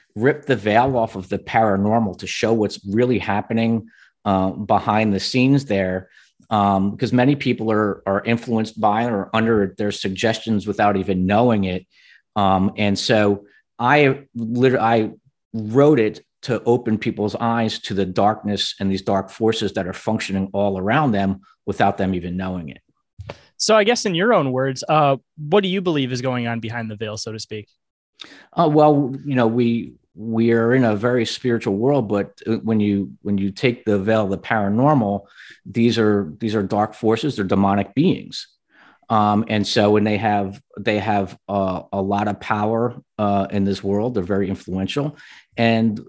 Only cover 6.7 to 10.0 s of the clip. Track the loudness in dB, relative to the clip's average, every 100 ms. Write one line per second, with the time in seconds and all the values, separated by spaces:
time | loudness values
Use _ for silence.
6.7 | 2 0 -2 0 2 2 2 0 -2 0
7.7 | 0 0 -2 -2 -2 0 -2 -2 -2 -2
8.7 | -2 0 2 0 -2 -2 0 2 2 0
9.7 | -2 -4 -4